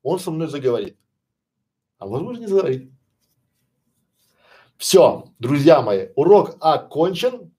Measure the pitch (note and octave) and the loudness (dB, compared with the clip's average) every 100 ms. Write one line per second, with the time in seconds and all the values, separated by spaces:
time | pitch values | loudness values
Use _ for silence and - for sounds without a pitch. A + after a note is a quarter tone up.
0 | C#3 F3+ F#3 D#3+ D#3+ D3 B2+ A#2 G2+ _ | -4 -6 -6 -6 -6 -4 -2 -4 -6 _
1 | _ _ _ _ _ _ _ _ _ _ | _ _ _ _ _ _ _ _ _ _
2 | G2 B2 G#3+ A#3 A3 F#3+ D#3+ C3 - _ | -10 -10 -8 -12 -2 -2 -2 -6 -10 _
3 | _ _ _ _ _ _ _ _ _ _ | _ _ _ _ _ _ _ _ _ _
4 | _ _ _ _ _ - _ _ - F#3+ | _ _ _ _ _ -20 _ _ 2 6
5 | C3 - - _ A#2+ C#3+ D3 D3+ A2+ G2 | 4 2 -14 _ -4 2 4 4 2 -4
6 | G2 - D#3+ G3+ - - D#3+ D3 - D3 | -4 -2 4 4 4 -2 -2 -2 -4 -2
7 | F3 F3 B3 A#3+ F3 | -2 -2 -6 -6 -20